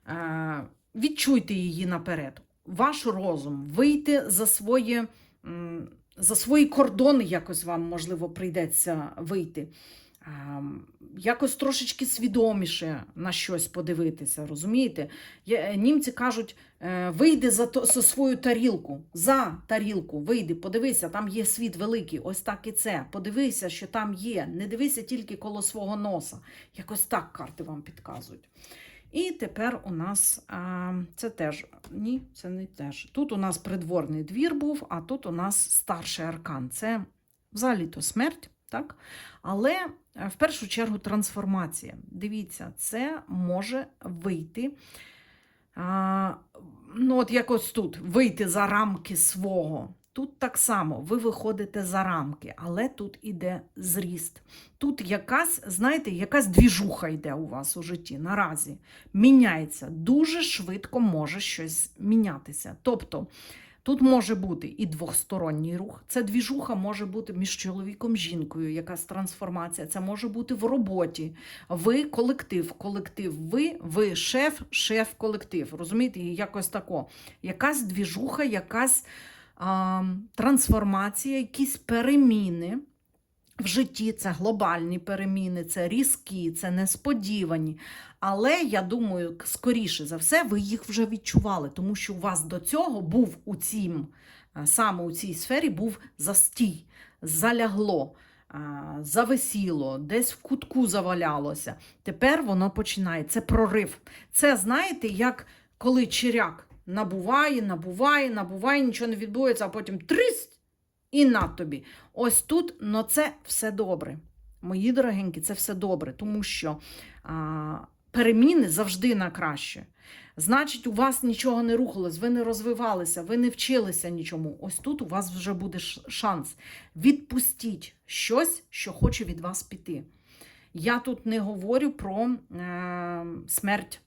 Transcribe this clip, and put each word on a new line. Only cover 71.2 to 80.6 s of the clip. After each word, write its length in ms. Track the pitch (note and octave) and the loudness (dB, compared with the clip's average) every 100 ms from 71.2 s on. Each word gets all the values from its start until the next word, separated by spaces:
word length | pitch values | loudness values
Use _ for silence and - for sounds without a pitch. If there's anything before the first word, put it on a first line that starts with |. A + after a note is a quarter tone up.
| D#3+ D#3+ - - - | -10 -10 -20 -20 -8
Ви 340 | F3+ F#3+ C4 | 2 4 4
колектив, 680 | D4 - B3 C4 - F3+ E3 | 2 0 0 0 -2 -2 -2
колектив, 640 | - G3+ G3 G3 - F#3 | -6 -6 -6 -8 -8 -6
ви, 420 | D3+ D#3+ A#3+ D#4+ - | -6 -2 0 0 -2
ви 340 | E3+ E3+ G#3 E3 | -4 0 2 0
шеф, 460 | - B3+ D4 D4+ - | 0 2 2 -2 -6
шеф, 400 | - - A3 A3 - | -2 0 0 0 -2
колектив. 560 | A3 G#3+ - F3 C#3+ D#3 | -4 -4 -4 -6 -6 -8
Розумієте, 420 | E3+ G#3+ B3+ F#3 | -2 0 0 -2
і 160 | F3 E3+ | -6 -4
якось 320 | G3+ G3+ F#3+ | -6 -6 -6
тако. 400 | G#3+ - E3 B2+ - - - | -6 -4 -6 -6 -16 -20 -12
Якась 400 | F3+ F#3 C#4 C#4+ | -10 0 0 2
двіжуха, 600 | G#3+ F#3 F#3+ F3+ C4 - | -2 -2 -2 -2 -4 0
якась, 640 | C#4+ G#3 - A3+ C4+ - - - - - - _ | 0 -2 -2 0 2 2 -2 -20 -20 -20 -20 _
а, 440 | F3+ F#3+ F#3 F#3 F#3 F#3 A3+ - | -2 0 2 0 -2 -4 -8 0
трансформація, 1000 | A#3 C4+ | 4 4